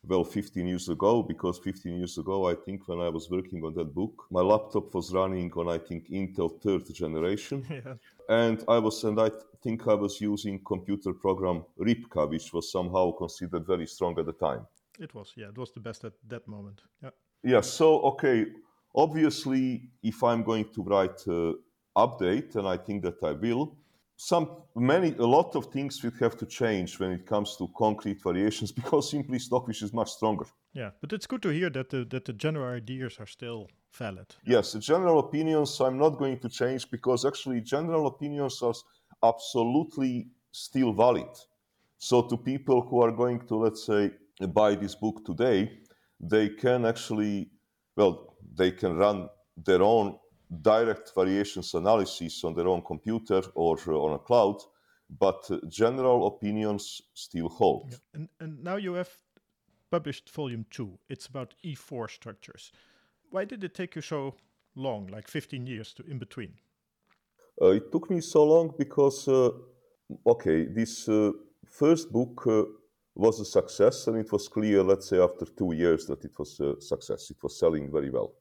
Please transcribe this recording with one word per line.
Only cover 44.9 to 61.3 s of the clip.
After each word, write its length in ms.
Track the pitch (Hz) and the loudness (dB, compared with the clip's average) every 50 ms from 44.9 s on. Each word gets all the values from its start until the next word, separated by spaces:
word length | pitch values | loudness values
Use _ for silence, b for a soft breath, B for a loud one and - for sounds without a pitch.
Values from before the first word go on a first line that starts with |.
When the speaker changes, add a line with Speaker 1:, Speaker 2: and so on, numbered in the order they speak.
| - | -6
Speaker 1:
book 300 | - 107 110 107 - - | -4 -4 -4 -4 -6 -10
today, 540 | - 87 - 117 127 117 92 117 113 - - b b b b b b b b | -10 -2 0 2 4 4 2 2 0 -4 -16 b b b b b b b b
they 300 | - 85 107 110 107 104 | -4 2 2 2 2 2
can 340 | 104 - - 123 127 127 117 | -2 -2 0 2 2 4 2
actually, 640 | 113 113 113 - - 113 107 107 104 104 101 90 - _ _ _ _ _ _ _ _ _ | 0 0 -2 -4 -4 -2 -2 0 0 0 -2 -4 -8 _ _ _ _ _ _ _ _ _
well, 400 | - 104 92 82 - - - _ _ - - 60 | 4 4 4 4 0 -12 -20 _ _ -20 -18 0
they 160 | 76 92 92 | 2 2 2
can 260 | 92 - 107 92 85 | 2 0 -2 -2 2
run 320 | 80 98 104 104 95 87 76 - _ _ _ _ | 4 4 4 2 0 -6 -12 -16 _ _ _ _
their 260 | 85 78 - 92 90 | -6 2 4 6 6
own 360 | 95 104 117 113 104 101 82 - _ _ _ _ _ _ 87 80 | 8 6 6 4 4 2 -4 -8 _ _ _ _ _ _ -16 0
direct 500 | 76 110 107 113 117 113 104 104 - - - | 4 4 6 6 4 2 0 -4 -6 -6 0
variations 600 | 95 92 95 95 101 101 101 - 95 87 - - | 0 2 2 2 0 0 -2 -4 -10 -10 -4 -4
analysis 720 | 85 85 101 113 110 95 - - - 87 80 - - - | -2 2 4 4 4 2 -2 -4 -8 -8 -10 -8 -6 -6
on 100 | 85 82 | -4 -2
their 140 | 85 85 92 | 0 0 0
own 140 | 92 85 | 0 0
computer 600 | 85 - 80 78 _ 110 113 113 113 - 104 95 92 - _ | -2 -8 -10 -8 _ -4 -4 -4 -2 0 0 0 0 -2 _
or, 240 | 80 82 85 80 80 - 85 | 0 0 0 0 0 -2 -2
uh, 40 | |
on 220 | 78 76 71 78 76 | -2 0 0 0 -2
a 40 | 71 | -4
cloud, 420 | - - 120 120 107 98 - - - _ _ _ _ _ _ _ _ _ - - | -2 2 4 4 4 4 2 -2 -10 _ _ _ _ _ _ _ _ _ -2 0
but, 260 | 98 95 - - - - | 2 2 2 0 -4 -6
uh, 80 | 95 - - 82 | -6 -6 -6 -10
general 580 | - - 113 117 123 135 127 127 123 120 90 | 0 2 2 2 2 2 2 4 4 4 2
opinions 720 | 104 - - - 104 104 107 107 107 104 101 - - - - _ _ _ | 0 -2 -2 -6 -4 -2 -2 -2 -2 -2 -4 -6 -10 -14 -16 _ _ _
still 340 | - - - - 87 82 85 | -18 -18 -10 -8 -6 -6 -6
hold. 400 | - - 104 90 69 - - 131 | 0 4 4 4 4 2 -6 -14
Speaker 2:
Yeah. 80 | 123 - _ _ _ | -18 -18 _ _ _
And, 140 | 151 156 - _ _ | -16 -16 -16 _ _
and 240 | 160 160 156 135 | -14 -14 -14 -12
now 140 | 117 175 190 | -10 -8 -8
you 180 | 202 202 185 175 | -6 -6 -6 -6
have 160 | 175 180 - - _ _ _ _ _ _ _ _ _ _ _ _ _ _ _ | -6 -6 -8 -12 _ _ _ _ _ _ _ _ _ _ _ _ _ _ _
published 400 | - 170 160 147 131 - _ - | -4 -4 -4 -4 -10 -10 _ -14
volume 360 | - - 147 131 120 113 110 _ | -10 -8 -6 -6 -6 -8 -10 _
two. 280 | - - 120 98 90 - _ _ | -10 -10 -10 -10 -10 -20 _ _
It's 180 | 139 - - | -14 -14 -14
about 280 | - | -14